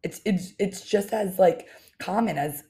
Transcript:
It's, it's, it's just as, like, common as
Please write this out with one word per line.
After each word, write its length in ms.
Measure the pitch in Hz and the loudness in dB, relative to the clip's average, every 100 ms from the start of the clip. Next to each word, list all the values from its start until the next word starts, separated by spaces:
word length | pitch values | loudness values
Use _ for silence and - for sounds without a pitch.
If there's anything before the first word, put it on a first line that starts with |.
It's, 180 | 175 - | -8 -6
it's, 280 | 214 185 - - | -2 -2 -2 -4
it's 220 | 196 - | -4 -4
just 320 | - 208 202 | -2 -2 0
as, 260 | 220 196 185 | -4 -2 4
like, 300 | 180 165 - - - _ | 4 4 -8 -20 -20 _
common 380 | - 202 226 147 | -4 0 0 0
as 260 | 147 143 | -4 -6